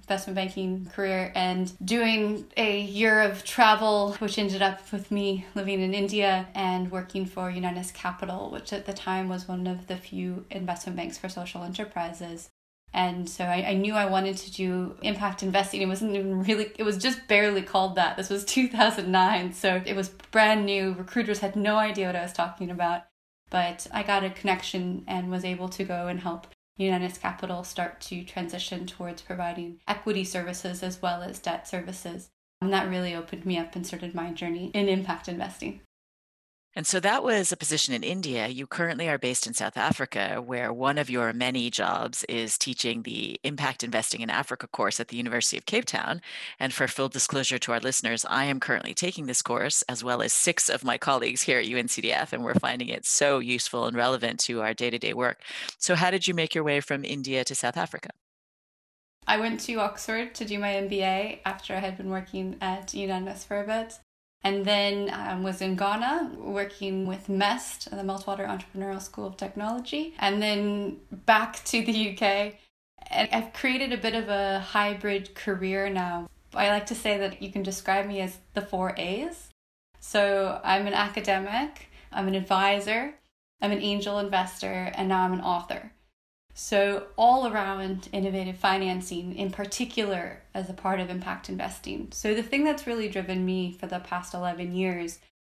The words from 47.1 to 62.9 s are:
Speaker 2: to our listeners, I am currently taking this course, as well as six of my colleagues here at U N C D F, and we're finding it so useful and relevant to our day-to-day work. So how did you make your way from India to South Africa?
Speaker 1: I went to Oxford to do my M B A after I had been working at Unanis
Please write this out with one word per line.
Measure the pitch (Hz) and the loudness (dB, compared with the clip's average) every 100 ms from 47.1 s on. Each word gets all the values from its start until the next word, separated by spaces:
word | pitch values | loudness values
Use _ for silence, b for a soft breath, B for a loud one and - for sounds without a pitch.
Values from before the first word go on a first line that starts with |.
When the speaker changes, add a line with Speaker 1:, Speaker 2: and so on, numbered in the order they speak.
| 131 - 143 127 127 | 0 0 2 0 0
Speaker 2:
to | - | 0
our | 117 | 0
listeners, | 117 131 - 113 - | 2 0 0 -2 0
I | 123 | 2
am | 139 135 | 2 0
currently | - 139 - | 0 0 0
taking | - 170 - 143 | -2 -4 -4 -2
this | 123 | -2
course, | - 120 127 - - | 0 0 2 0 0
as | 123 | -4
well | 120 123 | -2 0
as | 113 | 2
six | - - 165 - | 2 4 4 2
of | 131 | 2
my | 127 117 | 0 0
colleagues | - 135 117 123 | 2 2 2 0
here | - 127 | 2 2
at | 110 | 2
U | 123 | 0
N | 120 | -2
C | - | -2
D | 110 | 0
F, | - - | 0 0
and | - | -4
we're | 120 | 0
finding | - 123 123 120 | 0 0 -2 -4
it | 117 - | -4 0
so | - 143 139 | 4 4 4
useful | 120 123 - 123 117 | 2 -2 0 0 0
and | 120 | 2
relevant | 120 131 117 117 | 2 2 0 0
to | - 120 | -2 0
our | 107 | -2
day-to-day | 113 120 117 110 | 0 -2 0 -2
work. | 110 123 - B B B B | 0 0 -2 B B B B
So | - 175 | 2 4
how | 180 | 4
did | 185 175 | 4 2
you | |
make | 175 160 | 0 0
your | 165 | 0
way | 151 143 | 2 0
from | 139 139 | 0 -4
India | 143 143 131 131 | -2 -6 -2 0
to | 123 135 | 0 0
South | 123 147 | -2 0
Africa? | 170 - - - _ _ _ _ _ _ _ _ _ _ - | -2 -4 -12 -16 _ _ _ _ _ _ _ _ _ _ 2
Speaker 1:
I | 214 | 2
went | 226 220 | 2 -2
to | - 233 | -4 -2
Oxford | 202 202 - 220 233 - | -2 -2 -4 -4 -4 -8
to | |
do | 220 208 | -6 -2
my | 202 | 0
M | 196 196 | 0 0
B | 196 | 0
A | 190 190 214 - | 2 0 -2 -4
after | - 190 - | -6 -8 -6
I | 190 | -4
had | 196 185 | -4 -6
been | 190 | -6
working | 190 185 196 190 185 | -6 -6 -6 -6 -4
at | 190 185 | -4 -4
Unanis | 196 | -6